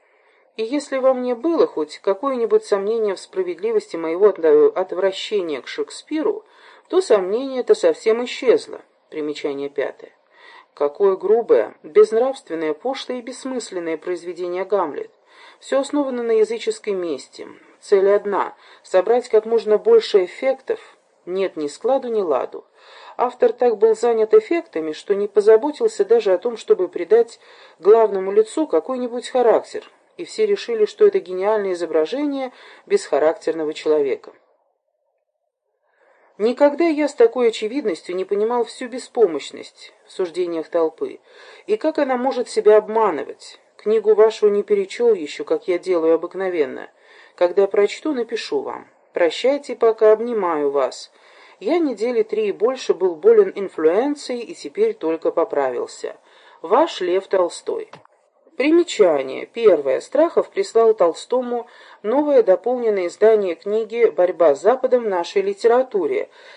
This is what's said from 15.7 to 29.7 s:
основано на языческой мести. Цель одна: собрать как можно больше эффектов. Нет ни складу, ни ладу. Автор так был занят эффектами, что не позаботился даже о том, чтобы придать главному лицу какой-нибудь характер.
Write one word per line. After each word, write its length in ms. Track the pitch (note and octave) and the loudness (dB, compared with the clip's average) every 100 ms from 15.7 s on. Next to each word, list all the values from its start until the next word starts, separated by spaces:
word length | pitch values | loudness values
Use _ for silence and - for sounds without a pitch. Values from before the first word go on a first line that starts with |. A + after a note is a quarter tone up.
| C4+ | -4
основано 460 | C#4 D4 C4+ B3 | -2 -2 -4 -4
на 80 | A#3 | 0
языческой 600 | A3 G#3+ A3+ A3+ G#3+ G#3+ | 2 0 -2 -6 -6 -6
мести. 520 | F#3+ E3+ C3+ - - - - _ _ | -6 -6 -8 -12 -20 -20 -20 _ _
Цель 300 | - G3 G3 | 0 4 4
одна: 460 | G3+ G3+ F3+ - - - - | 2 0 -2 -4 -8 -20 -20
собрать 460 | - F#3 F3+ A#3+ - | -2 0 2 0 2
как 180 | G#3+ A3 | 0 2
можно 320 | A3+ G#3 G#3 | 0 2 2
больше 460 | G3+ A#3 - G3+ | 6 4 4 2
эффектов. 560 | F3+ - C4+ C4 - A2 - _ _ _ F3 | 0 -2 -2 -2 -6 -8 -10 _ _ _ -8
Нет 300 | F#3+ F3+ D#3 | -4 -4 -4
ни 120 | D3 | -8
складу, 400 | - A3+ C4+ B3 | -4 -2 -2 -2
ни 140 | A3 | -2
ладу. 420 | F3 B2+ - - - _ - - - - | 0 -2 -4 -12 -20 _ -20 -20 -14 -4
Автор 360 | B3 - A#3+ | -4 2 0
так 260 | A#3 B3 G#3 | 2 0 4
был 160 | A3+ | 2
занят 400 | G#3+ A#3+ A3+ A3 | 2 0 0 4
эффектами, 560 | A3 G#3+ E4+ - D#3+ D#3 | 4 4 -2 -4 -8 -8
что 240 | D3+ - | -8 -4
не 140 | G3+ G3+ | -4 -2
позаботился 760 | G#3 G3+ A3 D4 D4 A3+ - | 2 4 4 2 -2 -2 0
даже 280 | G3+ A#3 G#3 | 2 2 2
о 60 | F3+ | 0
том, 180 | A#3+ A3+ | -2 -4
чтобы 320 | - G3 F3 | 0 0 0
придать 500 | F3 E3+ A3+ A#3 - - - - _ | -6 2 2 2 -6 -20 -20 -20 _
главному 540 | F3 A3+ G#3+ G3 F#3+ | 4 6 4 0 0
лицу 340 | G3+ A3 - D4+ | 0 0 -2 -2
какой-нибудь 640 | - - B3+ B3 A#3+ - | -2 -2 -6 -6 -8 -4
характер. 600 | B3+ A#3+ D#3 - | 0 2 0 -4